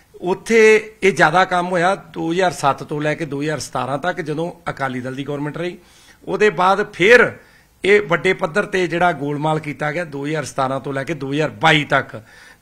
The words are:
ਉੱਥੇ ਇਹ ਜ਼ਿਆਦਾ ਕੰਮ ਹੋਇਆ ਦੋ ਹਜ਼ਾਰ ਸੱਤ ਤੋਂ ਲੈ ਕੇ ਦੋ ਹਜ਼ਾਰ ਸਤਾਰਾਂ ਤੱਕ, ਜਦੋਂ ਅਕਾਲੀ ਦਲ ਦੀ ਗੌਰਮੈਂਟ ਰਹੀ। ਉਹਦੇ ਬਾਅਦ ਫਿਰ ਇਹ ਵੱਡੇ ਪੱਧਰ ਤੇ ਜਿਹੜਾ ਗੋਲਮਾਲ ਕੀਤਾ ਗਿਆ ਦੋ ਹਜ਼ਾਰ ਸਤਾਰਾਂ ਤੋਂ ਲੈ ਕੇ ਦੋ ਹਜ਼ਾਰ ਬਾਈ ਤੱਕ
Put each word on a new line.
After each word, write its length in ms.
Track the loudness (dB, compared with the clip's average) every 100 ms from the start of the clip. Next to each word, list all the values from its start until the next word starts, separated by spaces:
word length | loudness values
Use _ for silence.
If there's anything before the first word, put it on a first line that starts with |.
| _ -8
ਉੱਥੇ 720 | -4 -4 2 4 6 4 0 -2
ਇਹ 100 | 0
ਜ਼ਿਆਦਾ 320 | 4 4 4 2
ਕੰਮ 220 | 0 -2
ਹੋਇਆ 280 | 0 0 -2
ਦੋ 360 | -6 -8 -4
ਹਜ਼ਾਰ 200 | 0 0
ਸੱਤ 320 | 0 0 -2
ਤੋਂ 180 | -4 -4
ਲੈ 140 | -4 -4
ਕੇ 100 | -6
ਦੋ 160 | -6
ਹਜ਼ਾਰ 180 | -4 -6
ਸਤਾਰਾਂ 380 | -6 -6 -4 -4
ਤੱਕ, 240 | -4 -4
ਜਦੋਂ 300 | -6 -6 -6 -8 -10
ਅਕਾਲੀ 300 | -6 -6 -6
ਦਲ 160 | -8 -8
ਦੀ 120 | -8
ਗੌਰਮੈਂਟ 300 | -6 -6 -6
ਰਹੀ। 200 | -8 -10 _ _ -20 _ -8
ਉਹਦੇ 220 | 2 2
ਬਾਅਦ 440 | 4 4 2 0
ਫਿਰ 380 | 0 6 6 6 0 -16 _ _ _ 2
ਇਹ 160 | 2
ਵੱਡੇ 320 | 4 0 0
ਪੱਧਰ 320 | -2 -2 -2 -2
ਤੇ 220 | -2 0
ਜਿਹੜਾ 240 | 2 2
ਗੋਲਮਾਲ 480 | 0 -4 -2 -2 -2
ਕੀਤਾ 320 | -4 -6 -4
ਗਿਆ 120 | -4
ਦੋ 220 | -6 -8 -6
ਹਜ਼ਾਰ 200 | -4 -4
ਸਤਾਰਾਂ 340 | -2 -2 -2
ਤੋਂ 140 | -4
ਲੈ 100 | -6
ਕੇ 100 | -6
ਦੋ 180 | -6 -4
ਹਜ਼ਾਰ 180 | -2 -2
ਬਾਈ 340 | 2 4 4
ਤੱਕ 380 | 4 0 0 -8 -18 -20 -20 -20